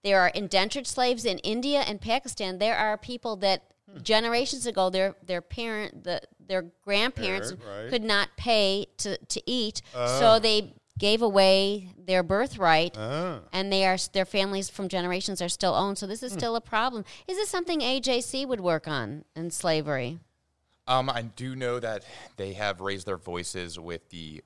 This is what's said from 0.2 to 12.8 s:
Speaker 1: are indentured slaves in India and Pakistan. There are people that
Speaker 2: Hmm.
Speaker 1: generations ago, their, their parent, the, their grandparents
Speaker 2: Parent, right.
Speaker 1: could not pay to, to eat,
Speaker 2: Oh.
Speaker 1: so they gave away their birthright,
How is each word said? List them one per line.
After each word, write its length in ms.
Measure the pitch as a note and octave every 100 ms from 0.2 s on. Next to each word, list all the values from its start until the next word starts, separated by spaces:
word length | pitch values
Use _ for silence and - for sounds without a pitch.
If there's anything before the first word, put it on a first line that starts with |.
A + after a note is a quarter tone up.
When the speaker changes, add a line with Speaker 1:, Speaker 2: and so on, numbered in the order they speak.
Speaker 1:
are 80 | F3+
indentured 580 | - G3 F#3+ G3 C#4 B3+
slaves 380 | - B3 A#3+ A3+
in 100 | F3+
India 420 | - A3+ C#4 C#4+
and 200 | - G#3
Pakistan. 580 | A3 B3 C4 - F#3+ F#3
There 180 | G#3+ -
are 200 | G#3+ G#3+
people 400 | - B3 A#3 G3+
that 260 | G3 F#3+ - _ _
Speaker 2:
Hmm. 60 | F#3+
Speaker 1:
generations 640 | E3+ A3 A#3 A#3 C#4 C4+
ago, 240 | A#3+ A3 F#3
their, 260 | F#3 G3 - -
their 160 | F3+
parent, 640 | - - A#3 G#3+ G#3 -
the, 180 | F3 E3+ - _
their 240 | - F#3+ F3 -
grandparents 680 | G3+ G3+ A#3+ C4 G3+ F#3+ G3+
Speaker 2:
Parent, 300 | F#3 G#2+ G2+
right. 80 | A#2
Speaker 1:
could 140 | A#3
not 240 | G#3+ G3+ - -
pay 500 | A#3+ A3 G3 G3 - -
to, 200 | G#3 -
to 240 | - -
eat, 380 | - B3 A3 - -
Speaker 2:
Oh. 240 | B2 A#2+ C3
Speaker 1:
so 180 | A#3 A3+
they 340 | A3 G#3+ G3+ - _ -
gave 220 | G3+ A3
away 680 | A3+ G3 F#3+ F#3+ G3 G3+ F#3 -
their 240 | F3+ F#3
birthright, 720 | E3+ G3 C4 G3+ F3 D#3+